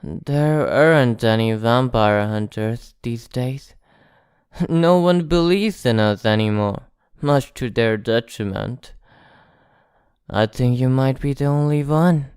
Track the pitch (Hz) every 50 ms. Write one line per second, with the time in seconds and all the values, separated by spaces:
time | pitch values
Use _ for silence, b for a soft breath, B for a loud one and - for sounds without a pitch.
0 | - - 78 - - - 143 147 147 151 156 151 143 - 67 113 147 160 165 151
1 | 135 123 117 110 - 113 110 110 113 113 113 110 107 113 117 123 131 127 120 117
2 | 107 107 104 104 104 107 107 107 107 104 - - 107 110 113 120 - - _ _
3 | _ 120 117 117 117 - _ 127 127 127 131 139 - - - _ B B B B
4 | B B B B B B B B B B B B 170 - - 165 170 165 180 180
5 | 175 175 180 180 170 156 160 175 170 170 180 202 202 220 196 - - 131 117 110
6 | 110 107 104 98 - 113 107 107 110 110 104 104 104 101 101 - - _ _ _
7 | _ _ _ - - 143 143 143 127 - _ - - 123 104 - 117 113 110 110
8 | 101 120 113 117 117 - - - 110 101 95 101 104 98 120 127 - - - -
9 | b b b b b b b b b b b b b b b b b b b b
10 | b b b b b _ - - 107 110 - - 131 123 123 123 127 127 131 131
11 | 131 135 135 135 - 143 139 131 143 143 143 147 147 147 147 147 143 139 151 156
12 | 165 180 175 156 143 135 -